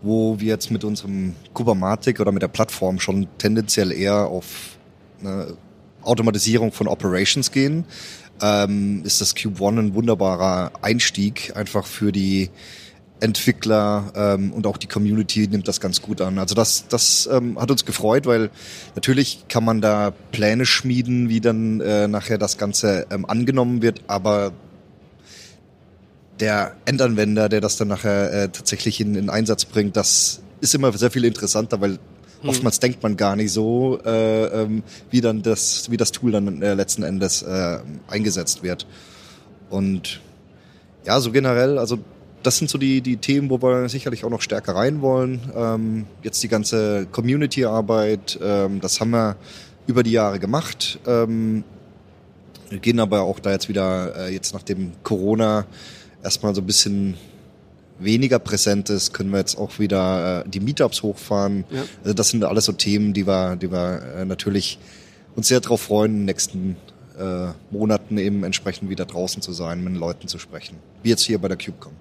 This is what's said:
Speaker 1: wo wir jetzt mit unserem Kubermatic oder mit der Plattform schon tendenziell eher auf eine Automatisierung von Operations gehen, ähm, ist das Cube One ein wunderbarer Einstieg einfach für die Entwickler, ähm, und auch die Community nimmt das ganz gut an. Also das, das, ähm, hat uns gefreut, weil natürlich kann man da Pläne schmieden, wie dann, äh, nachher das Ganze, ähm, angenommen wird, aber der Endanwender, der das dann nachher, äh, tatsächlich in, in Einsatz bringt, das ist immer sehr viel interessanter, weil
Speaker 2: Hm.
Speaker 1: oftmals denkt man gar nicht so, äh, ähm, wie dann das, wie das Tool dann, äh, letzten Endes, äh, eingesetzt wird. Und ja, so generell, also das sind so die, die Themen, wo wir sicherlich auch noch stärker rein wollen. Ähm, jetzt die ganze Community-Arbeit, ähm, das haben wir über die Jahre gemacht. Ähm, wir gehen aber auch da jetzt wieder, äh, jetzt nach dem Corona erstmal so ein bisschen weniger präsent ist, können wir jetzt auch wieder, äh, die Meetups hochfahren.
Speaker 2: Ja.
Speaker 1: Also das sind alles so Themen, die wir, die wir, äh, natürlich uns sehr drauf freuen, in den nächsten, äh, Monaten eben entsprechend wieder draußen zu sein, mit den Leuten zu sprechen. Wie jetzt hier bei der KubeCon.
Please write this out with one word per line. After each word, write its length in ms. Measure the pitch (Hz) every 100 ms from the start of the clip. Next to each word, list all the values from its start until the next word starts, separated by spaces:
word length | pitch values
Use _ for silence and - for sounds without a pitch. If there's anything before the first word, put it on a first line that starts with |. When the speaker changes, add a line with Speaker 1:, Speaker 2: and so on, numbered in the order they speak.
Speaker 1:
wo 380 | 101 110 110 107
wir 80 | 107
jetzt 220 | 107 -
mit 140 | 110
unserem 500 | 107 104 98 98 92 82 -
Kubermatic 680 | - 117 98 92 110 - 113
oder 120 | 101
mit 100 | 98
der 60 | 90
Plattform 500 | - 110 - 92 92
schon 280 | - 98 95 -
tendenziell 540 | 104 110 104 - 95
eher 340 | 85 98 104 104
auf 520 | 92 - - - - - - - -
eine 360 | 98 95 82 87 - - - -
Automatisierung 680 | - 117 113 104 110 113 113
von 160 | - 104
Operations 640 | - 101 90 98 - 131
gehen, 320 | 135 135 160 170 - - - - -
ähm, 600 | 104 104 101 101 101 101
ist 160 | 87 -
das 140 | 98
Cube 280 | - 110 92
One 180 | 98 113
ein 140 | 107
wunderbarer 760 | 98 117 104 95 90 95 92 90 -
Einstieg 720 | 104 117 - - 101 - -
einfach 320 | - 104 104 95
für 240 | - 104
die 380 | 101 95 98 92 - - - - - - -
Entwickler, 920 | 110 104 - 117 110 107 104 104 101
ähm, 380 | 104 104 98 98
und 140 | 110 104
auch 100 | 98
die 120 | -
Community 600 | - 104 110 98 110 104
nimmt 180 | 104 95
das 140 | 95
ganz 220 | 95 90
gut 180 | - 104
an. 180 | 92 95
Also 160 | 95
das, 320 | 101 110 - -
das, 380 | 120 - - -
ähm, 260 | 131 120 -
hat 120 | 123
uns 160 | 135 -
gefreut, 400 | - 107 123 123
weil 240 | 117 110 - - - -
natürlich 520 | - - 131 139 - -
kann 160 | 120
man 160 | 113 113
da 320 | 107 104 104 - -
Pläne 340 | - 107 113 127
schmieden, 640 | - 131 123 120 123 120
wie 100 | 113
dann, 400 | 117 110 110 110
äh, 280 | 101 104 104
nachher 280 | 104 - 110
das 220 | 101 -
Ganze, 480 | 104 98 107 95 -
ähm, 140 | 98
angenommen 560 | - 113 120 131 123 123
wird, 220 | 117 113 -
aber 460 | 101 98 104 101 87 - - - - - - - - - - - _ - - - _ - -
der 360 | 107 104 98 -
Endanwender, 640 | - 131 131 107 107 107 104
der 140 | 107
das 160 | 101 -
dann 100 | 104
nachher, 420 | 101 110 101 101
äh, 180 | 101 98
tatsächlich 500 | - - 98 - -
in, 140 | 104
in 160 | 104 101
Einsatz 340 | 107 110 107
bringt, 320 | - - 101 104
das 460 | 101 - - - - -
ist 140 | 143
immer 180 | 147 135
sehr 180 | 101 117
viel 140 | 131
interessanter, 560 | 117 107 101 107 113 107
weil 180 | 101 92 - - - -
Speaker 2:
Hm. 80 | 139
Speaker 1:
oftmals 300 | 131 123 -
denkt 220 | 123 123
man 140 | 110 101
gar 180 | 101
nicht 160 | 101 107
so, 480 | 95 107 120 131 127
äh, 400 | 113 113 113 110
ähm, 380 | 110 110 110 110 - - -
wie 120 | 123
dann 180 | 117 110
das, 500 | 113 107 - - -
wie 60 | 117
das 160 | 113
Tool 200 | - 123
dann, 280 | 107 101 80
äh, 140 | 101
letzten 280 | 98 95 -
Endes, 380 | 85 95 95 -
äh, 380 | - 92 87 85 65 73 -
eingesetzt 540 | 107 107 92 82 -
wird. 240 | 90 87 - - - - - - - - -
Und 500 | 98 98 92 - - - - - - - - _ - -
ja, 120 | 123
so 120 | 120
generell, 460 | 123 135 120 131 143
also 200 | 117 117 95 - - -
das 160 | 131 -
sind 100 | 151
so 80 | 147
die, 240 | 135 135
die 160 | 127 120
Themen, 320 | - 139 139
wo 120 | 127
wir 260 | 127 127 123
sicherlich 340 | 135 131 117
auch 80 | 113
noch 120 | 113
stärker 320 | - 104 101
rein 260 | 92 120 151
wollen. 400 | 135 131 127 127 127 -
Ähm, 480 | 117 113 110 110 101 -
jetzt 200 | 113 -
die 60 | 110
ganze 580 | 110 104 113 107 104 92
Community-Arbeit, 1300 | - 117 143 143 - 120 110 104 113 107 107 98 -
ähm, 400 | 98 101 98 98
das 200 | 92 -
haben 100 | 113
wir 260 | 117 110 98 - - - - -
über 160 | 123
die 100 | 117
Jahre 260 | 113 104 98
gemacht. 640 | 95 139 165 - - - -
Ähm, 580 | 120 113 113 110 110 104 - - - - - - - - - -
wir 100 | 98
gehen 220 | 117 117
aber 220 | 107 104
auch 180 | 92 95
da 100 | 101
jetzt 200 | 98 -
wieder, 560 | 98 95 92 90 - 92
äh, 40 |
jetzt 200 | 95 -
nach 100 | 98
dem 300 | - 95 92 85
Corona 640 | - 104 98 110 113 107 104 - - - - -
erstmal 320 | 92 - 107
so 60 | 101
ein 60 | 95
bisschen 480 | 104 - 101 98 90 - - - - - - _ -
weniger 400 | 92 117 131 120
präsent 520 | - 101 - 101 98
ist, 240 | 101 -
können 160 | - 98
wir 80 | 98
jetzt 180 | 92 -
auch 220 | 101 -
wieder, 680 | 104 95 92 95 87 90
äh, 40 | -
die 120 | 98
Meetups 420 | 107 147 127 -
hochfahren. 640 | 107 98 - 104 101 101 90
Speaker 2:
Ja. 120 | 131 135 -
Speaker 1:
Also 120 | 104
das 140 | 101 104
sind 160 | 117
alles 220 | 98 104 107
so 60 |
Themen, 420 | 92 - 104 104
die 120 | 101 95
wir, 300 | 95 92 90
die 160 | 90
wir, 300 | 90 87 90 64 80
äh, 60 |
natürlich 540 | 95 92 - 98 - - - - - - -
uns 140 | - 110
sehr 120 | 127
drauf 200 | - 117
freuen, 300 | - 104 107
in 60 | 107
den 60 | 101
nächsten, 500 | 95 - 95 92 90 - - - -
äh, 300 | 92 90 90 80 -
Monaten 480 | 104 107 107 - 104
eben 260 | 98 101
entsprechend 460 | 92 95 98 90 98
wieder 160 | 95 87
draußen 340 | 87 92 -
zu 120 | 92
sein, 300 | 85 85 87
mit 120 | 90
den 40 | 90
Leuten 300 | 82 85 92
zu 100 | -
sprechen. 380 | - 78 - 85 - 95
Wie 60 | 104
jetzt 140 | 113
hier 160 | - 107
bei 100 | 92
der 80 | 92
KubeCon. 360 | - 85 - 76